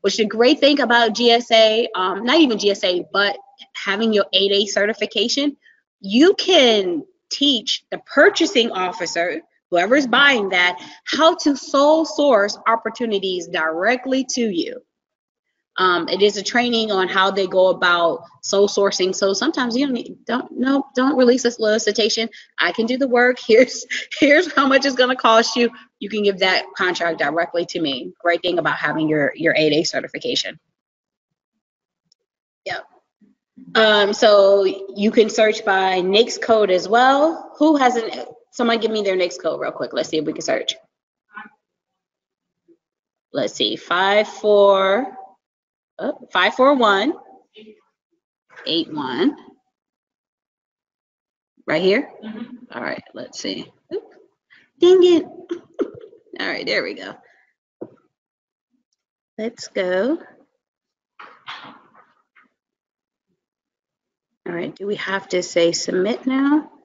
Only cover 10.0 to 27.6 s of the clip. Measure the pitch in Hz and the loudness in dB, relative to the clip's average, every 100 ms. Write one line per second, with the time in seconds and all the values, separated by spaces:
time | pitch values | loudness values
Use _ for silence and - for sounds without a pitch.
10 | 262 240 285 254 196 185 180 190 - - | 4 2 4 2 0 0 -2 -2 -14 -18
11 | - 247 320 339 302 269 - 277 285 320 | -8 2 2 4 -2 -2 -2 2 4 4
12 | 320 - 285 220 202 - 220 226 214 214 | 0 0 2 2 0 -4 -2 -2 -4 -6
13 | 233 202 190 180 170 175 160 160 196 254 | -4 -2 -4 -6 -6 -6 -4 -2 -2 -2
14 | 269 262 262 - 226 170 - - _ _ | -2 -4 -2 -4 -2 -2 -6 -10 _ _
15 | _ _ _ _ _ _ _ - 185 175 | _ _ _ _ _ _ _ -2 0 0
16 | 165 190 208 202 190 240 240 226 220 190 | -2 0 0 0 -4 -2 -2 -2 -2 -2
17 | 185 196 190 196 185 185 185 175 180 175 | -2 0 0 0 0 2 2 2 0 2
18 | 165 - - _ - 196 202 - 196 - | 0 -2 -10 _ -4 0 2 2 0 0
19 | 185 190 196 196 262 320 247 233 285 240 | -4 0 -2 0 -2 -2 -4 -2 -2 -4
20 | - - - 240 - - 254 277 - - | -8 -16 -6 -6 -6 -4 0 0 -2 -2
21 | 262 254 247 254 240 233 214 220 214 208 | 0 4 4 4 0 -2 0 0 0 0
22 | 220 226 226 - - - 170 170 226 247 | -2 -2 -6 -10 -20 -4 -2 -2 -4 -2
23 | 269 240 247 247 - 220 262 - - - | 0 2 2 0 4 4 4 0 -10 -12
24 | - - 285 294 349 285 277 269 277 254 | -10 0 4 4 2 0 2 2 0 0
25 | 254 254 233 220 226 247 233 - - _ | 0 2 4 4 2 0 -2 -2 -20 _
26 | 202 214 202 190 190 180 - - 185 175 | -10 -2 -2 0 0 0 -4 -4 -4 -2
27 | 170 160 147 160 170 170 | -4 -2 -2 -2 -4 -4